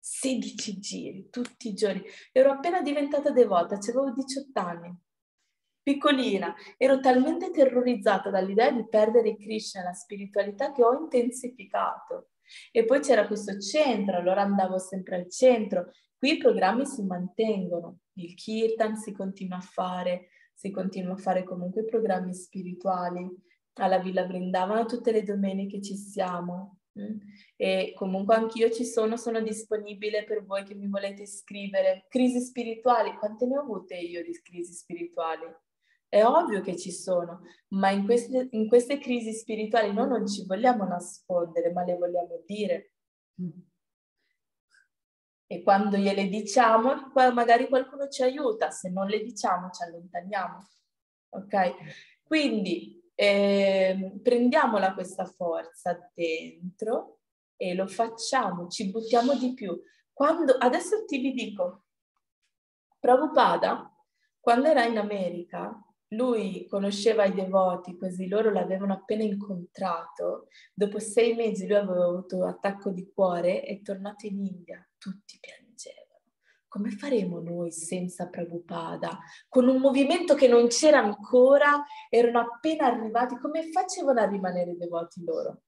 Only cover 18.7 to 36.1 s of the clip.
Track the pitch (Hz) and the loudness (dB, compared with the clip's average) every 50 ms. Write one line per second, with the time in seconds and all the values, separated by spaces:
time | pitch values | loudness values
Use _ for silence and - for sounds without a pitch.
18.7 | 226 - 220 214 220 214 - - 202 - 196 190 190 - 190 180 180 180 180 - | 0 0 -2 -2 -2 -6 -8 -12 -10 -8 -8 -8 -8 -8 -10 -10 -10 -10 -12 -10
19.7 | _ - 185 180 180 180 180 180 180 180 - _ _ _ _ _ _ _ - 196 | _ -6 -4 -4 -4 -4 -4 -4 -4 -4 -8 _ _ _ _ _ _ _ -12 -10
20.7 | 196 196 185 190 - 190 180 180 190 - - 190 185 185 180 185 185 180 180 180 | -8 -4 -6 -6 -6 -6 -6 -6 -8 -6 -4 -2 -2 -2 -2 -4 -8 -8 -8 -6
21.7 | 185 220 220 - - 220 196 190 185 185 185 185 180 - - _ _ 190 180 180 | -6 -6 -6 -2 -2 -2 0 0 -2 -2 -2 -6 -8 -10 -14 _ _ -12 -10 -10
22.7 | 180 175 - 196 185 180 180 180 180 180 180 180 180 180 _ _ _ _ _ _ | -12 -8 -4 -4 -4 -2 -4 -6 -6 -8 -10 -10 -12 -16 _ _ _ _ _ _
23.7 | _ - 202 185 190 185 180 185 185 190 180 180 185 180 180 180 185 185 185 190 | _ -2 0 2 2 2 0 0 -2 -2 -2 -2 -4 -6 -6 -2 -2 -2 0 0
24.7 | 214 226 233 226 - 240 - 247 220 214 208 208 202 196 196 190 190 196 196 196 | 0 -2 -2 -2 -4 -2 -2 0 0 0 0 -2 -4 -2 -2 -2 -2 -4 -6 -6
25.7 | 196 202 202 202 196 196 - - - 196 190 180 180 175 175 180 180 185 190 - | -8 -10 -10 -10 -12 -12 -12 -12 -6 -4 -4 -4 -4 -6 -6 -8 -8 -10 -12 -16
26.7 | - _ _ _ _ 208 202 214 214 208 - - - - - _ _ _ 196 190 | -20 _ _ _ _ -14 -12 -10 -10 -12 -12 -18 -20 -20 -20 _ _ _ -2 0
27.7 | 190 185 185 214 - - 202 190 185 190 202 202 226 226 226 226 - 226 226 233 | 0 0 -2 -4 -6 -8 -6 -4 -4 -4 2 4 4 4 2 -2 0 2 2 2
28.7 | 233 - 240 240 - 233 220 220 226 240 - 240 226 226 214 214 214 208 - _ | 2 0 -6 -2 0 0 0 0 -2 -4 -4 -4 -4 -2 -4 -4 -6 -8 -6 _
29.7 | 220 214 208 208 208 196 208 208 208 214 214 - 214 208 196 190 196 196 196 202 | -6 -6 -6 -10 -12 -8 -8 -4 -4 -4 -4 -4 -6 -6 -6 -6 -6 -6 -6 -8
30.7 | 208 202 202 202 196 196 196 196 196 202 202 208 - - - - 202 202 202 196 | -14 -10 -8 -6 -4 -4 -6 -6 -8 -10 -16 -16 -16 -18 -18 -14 -12 -10 -10 -4
31.7 | 190 190 190 190 190 190 _ _ - 254 254 247 240 247 247 - - 247 233 226 | 0 2 2 2 0 0 _ _ 0 2 2 4 2 0 -4 -4 -8 -8 -8 -8
32.7 | 226 226 - 254 240 226 202 196 - - - 214 220 - 247 247 262 277 294 262 | -8 -2 2 2 4 4 2 0 -2 -6 -6 -6 -2 -2 -2 -2 0 -2 -4 -4
33.7 | 208 185 175 - 185 180 175 170 175 175 165 170 170 - _ - 175 175 175 175 | -8 -10 -10 -12 -12 -10 -10 -8 -8 -10 -10 -10 -12 -14 _ -18 -14 -14 -12 -12
34.7 | - - - _ 175 170 170 170 _ - 165 165 160 160 165 - - _ _ _ | -14 -20 -16 _ -12 -12 -12 -10 _ -6 -6 -6 -6 -8 -10 -16 -18 _ _ _
35.7 | _ _ _ _ _ _ _ _ | _ _ _ _ _ _ _ _